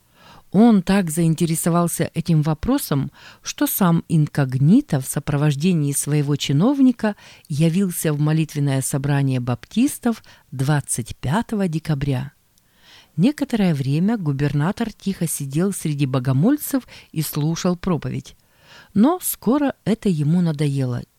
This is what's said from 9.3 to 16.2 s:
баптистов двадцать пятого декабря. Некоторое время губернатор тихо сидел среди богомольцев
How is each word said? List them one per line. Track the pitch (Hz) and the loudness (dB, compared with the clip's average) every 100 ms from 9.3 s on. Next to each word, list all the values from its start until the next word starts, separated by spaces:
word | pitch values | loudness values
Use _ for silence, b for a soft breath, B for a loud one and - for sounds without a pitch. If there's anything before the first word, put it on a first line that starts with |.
| 127 | 0
баптистов | 123 120 - 214 277 - 240 226 b b _ | -2 -6 -4 -2 0 0 -4 -4 b b _
двадцать | 131 135 151 - - 117 - | -4 0 0 -2 -6 -8 -8
пятого | 120 185 233 214 190 | -4 -2 -2 -2 -2
декабря. | 160 - 143 139 127 135 - _ _ b b b b b - | -2 -4 -4 -2 -4 -6 -14 _ _ b b b b b 0
Некоторое | 220 294 277 220 185 | 0 0 -2 0 0
время | 143 135 147 196 233 | 0 0 0 0 0
губернатор | 151 139 143 143 156 - 226 | -2 -2 0 0 -2 -2 -6
тихо | - 196 190 165 | -6 -6 -4 -4
сидел | - 139 143 196 | -6 -6 -2 -2
среди | 190 160 143 139 | -2 -4 -2 -2
богомольцев | 135 | -2